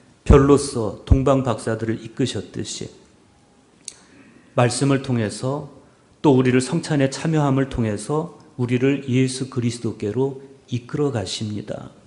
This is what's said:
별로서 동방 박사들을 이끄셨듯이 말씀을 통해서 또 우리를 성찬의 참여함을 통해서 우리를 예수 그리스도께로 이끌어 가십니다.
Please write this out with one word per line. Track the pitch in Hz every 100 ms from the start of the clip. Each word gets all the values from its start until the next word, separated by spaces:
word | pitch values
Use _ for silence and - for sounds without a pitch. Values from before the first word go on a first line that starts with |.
| _ _ -
별로서 | 147 139 139 139 120 104 - -
동방 | 135 135 135
박사들을 | 127 110 - 113 113 113
이끄셨듯이 | - - 127 104 - 113 101 - - - _ _ _ _ _ _ _ _ - - _ - - - _ -
말씀을 | 123 - 139 135
통해서 | 131 120 104 - 131 147 151 - _ _ _ _
또 | 160 131
우리를 | 127 127
성찬의 | 127 170 - 147 135
참여함을 | - 160 160 143 135 135
통해서 | - 110 104 - 151 165 - - -
우리를 | 120 123 135 139 -
예수 | 123 131 131 123
그리스도께로 | 127 117 117 117 - 104 117 135 135 - - -
이끌어 | 120 - 147 147
가십니다. | 120 92 - 107 104 - - - -